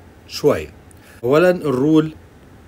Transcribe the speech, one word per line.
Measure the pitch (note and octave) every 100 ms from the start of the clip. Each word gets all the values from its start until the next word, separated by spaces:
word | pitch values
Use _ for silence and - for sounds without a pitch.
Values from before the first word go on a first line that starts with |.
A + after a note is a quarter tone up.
| - - -
شوية. | - D3 G2 D#2 - - - - -
أولًا | A#2+ D3 F3+
الرول | F3+ D3+ B2+ C#3+ D#3 D#3 - - - - -